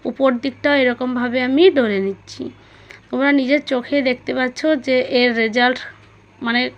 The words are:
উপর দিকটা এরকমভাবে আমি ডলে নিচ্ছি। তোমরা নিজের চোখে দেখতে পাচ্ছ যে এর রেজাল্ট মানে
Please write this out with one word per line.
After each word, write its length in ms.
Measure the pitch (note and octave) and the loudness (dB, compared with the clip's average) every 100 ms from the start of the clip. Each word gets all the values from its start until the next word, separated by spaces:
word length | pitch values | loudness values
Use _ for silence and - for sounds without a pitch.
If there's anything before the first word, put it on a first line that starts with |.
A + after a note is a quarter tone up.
উপর 260 | B3+ - C4+ B3 | -8 0 0 0
দিকটা 260 | C#4 - D4 C#4+ | -6 -4 0 2
এরকমভাবে 560 | B3+ A#3+ B3+ B3 B3 B3 B3+ | 0 -2 -4 -4 -2 -2 0
আমি 140 | C4+ F#4 C#4+ | 4 6 6
ডলে 200 | A3+ G3 G3 | 0 0 -4
নিচ্ছি। 360 | F#3+ - - - - - - - - _ | -6 -16 -14 -14 -14 -20 -20 -20 -20 _
তোমরা 220 | B3 C#4 C#4+ | -2 2 2
নিজের 200 | B3+ D4 C#4+ | 2 0 0
চোখে 260 | B3+ B3 C#4+ B3+ | -4 -2 0 0
দেখতে 240 | B3 - B3+ | -4 -4 -4
পাচ্ছ 220 | B3+ B3+ D#4 D#4 B3+ | -4 -2 0 0 0
যে 100 | B3+ B3+ B3+ | 0 2 2
এর 100 | B3 A3+ | 2 2
রেজাল্ট 360 | A3+ A#3 B3 B3+ - - - - _ _ A#3 | 0 2 2 0 -10 -20 -20 -20 _ _ -4
মানে 160 | A#3+ B3+ | -2 -2